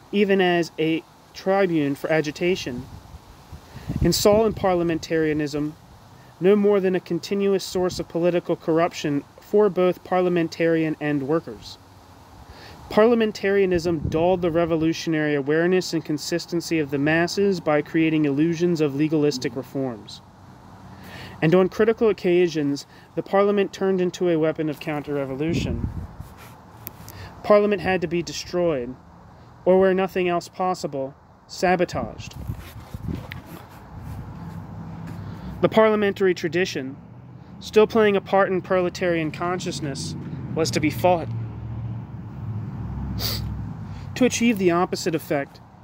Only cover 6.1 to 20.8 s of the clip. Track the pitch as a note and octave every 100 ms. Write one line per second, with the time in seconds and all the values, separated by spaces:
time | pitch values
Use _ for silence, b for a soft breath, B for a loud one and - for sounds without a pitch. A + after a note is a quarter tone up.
6.1 | B B B F3 G#3 G3+ G3+ F#3 F3+ -
7.1 | E3+ - G3+ G3 F#3+ - F#3 F3+ - D#3+
8.1 | E3+ F3 E3+ - D#3+ - D#3+ E3 - D#3
9.1 | C#3+ - - - G#3 G#3 F3 F3+ F3 -
10.1 | F#3 F3+ F3 E3 - E3 E3 D#3+ D3+ D3
11.1 | D3 C3 E3 D3 G#2 - - - - -
12.1 | - - - B B B B - - A3
13.1 | A#3 G#3+ - G3 G3+ F#3+ F3 E3+ D#3+ -
14.1 | D#3 E3+ F#3 F3 D#3+ E3+ D#3+ D#3+ D#3+ -
15.1 | D#3 D3+ D3 C3+ D#3+ F3 F#3 F3 D#3+ D3+
16.1 | D3+ - E3+ - E3+ - E3 C#3+ C#3 D3
17.1 | D#3+ E3+ - G3+ F3+ D#3+ D3 D3 E3 D#3+
18.1 | D#3 D3 C#3 E3 D#3+ F3 E3 D3+ C3+ D3+
19.1 | D#3 D3 C3 C3+ A#2+ - C#3 C3 G#2+ G2+
20.1 | - - - - - - -